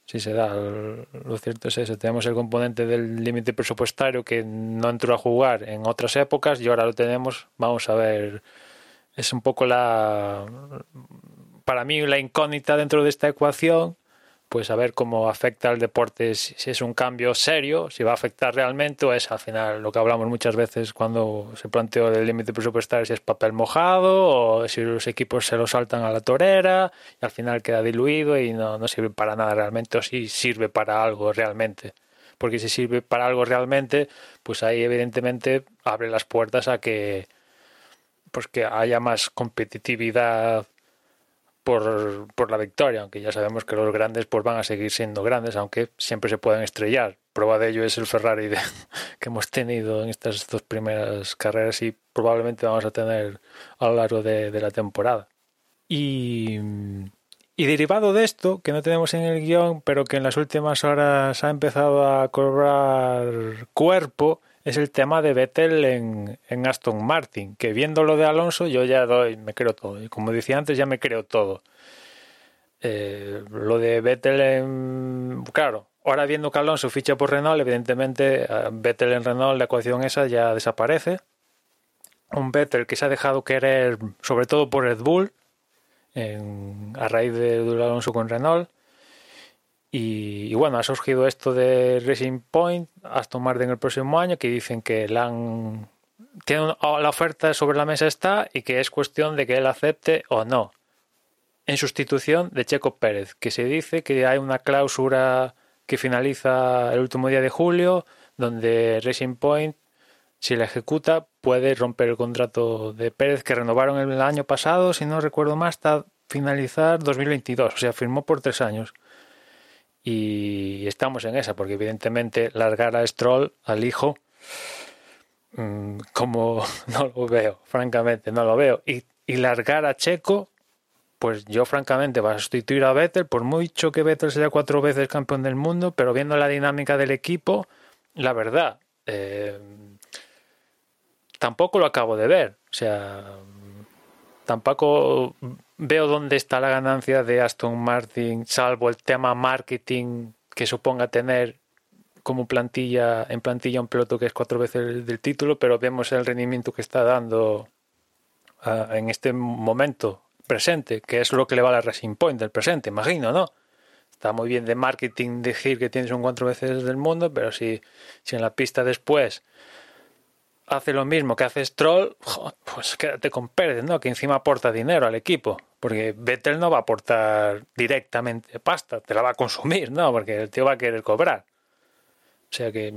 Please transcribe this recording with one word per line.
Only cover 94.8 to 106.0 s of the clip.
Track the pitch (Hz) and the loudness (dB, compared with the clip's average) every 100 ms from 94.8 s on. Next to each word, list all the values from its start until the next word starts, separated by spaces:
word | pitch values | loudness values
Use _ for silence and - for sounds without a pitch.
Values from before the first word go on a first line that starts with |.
que | - 110 107 | -2 -2 0
la | 113 120 | 0 -2
han, | 117 117 113 113 110 107 _ _ _ 247 240 - | -2 -6 -6 -8 -10 -12 _ _ _ -20 -10 -2
tiene | 151 | 0
un, | 156 160 | 0 0
la | 151 147 151 | 0 2 2
oferta | - 165 156 160 151 | 2 0 0 0 2
sobre | 147 143 | 2 2
la | 147 | 0
mesa | 156 156 | 2 0
está | - 185 202 - | 2 0 0 -2
y | 135 | -6
que | 117 127 | -2 -2
es | 135 | -2
cuestión | - 135 - 151 151 | -2 -4 0 -2 0
de | 123 | 0
que | 127 | 2
él | 131 | 2
acepte | 127 147 151 - 160 - | 2 0 0 0 0 0
o | 117 110 | -2 2
no, | 127 101 _ _ _ _ _ _ _ _ _ - | 0 0 _ _ _ _ _ _ _ _ _ -4
en | 139 | -2
sustitución | 139 - 139 139 - 160 180 | -2 -2 -2 0 2 2 0
de | 139 120 | -4 -2
Checo | 143 135 - | 0 -2 0
Pérez, | 113 104 98 | 0 0 -6
que | - 120 | -6 -6
se | - | -2
dice | 123 151 156 165 | -2 -2 -2 -4
que | - 135 127 | -2 2 2
hay | 139 | 2
una | 135 131 | 0 -4
cláusula | - 139 139 - 131 131 131 127 127 - _ _ - | 0 2 2 0 2 2 2 2 0 -6 _ _ -6
que | |
finaliza | 131 | -4